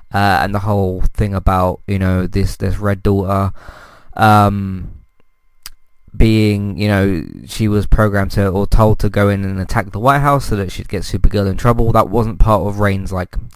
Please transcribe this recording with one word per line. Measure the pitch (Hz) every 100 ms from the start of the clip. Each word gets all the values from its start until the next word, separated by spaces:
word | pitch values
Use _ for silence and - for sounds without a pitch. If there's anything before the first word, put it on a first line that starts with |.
| -
uh, | 98 101 87
and | 92
the | 101
whole | 104 101 92 92
thing | - - 104
about, | 95 92 92 92 - -
you | 98
know, | 92 92 90
this, | 101 95 -
this | 98 92
Red | 104 98
Daughter, | 101 98 92 98 98 - - - - - -
um, | - 107 107 104 101 98 92 - - _ _ _ _ _ _ - - - _ - 104
being, | 110 110 107 101 101 95
you | 104
know, | 98 98 87 50 50 -
she | - 110
was | 104 95
programmed | - 107 101 98
to, | - 98
or | 92 101
told | - 110 104
to | 104
go | 104 101
in | 98
and | 98 95
attack | 90 117 104
the | 101
White | 123 143
House | 143 143 -
so | 107
that | 95
she'd | - -
get | 95
Supergirl | 82 104 - 101 98
in | 90
trouble. | 120 117 113
That | 113 -
wasn't | 107 113 101
part | 110 104
of | 98 101
Rain's, | 101 98 95
like, | 92 90 - -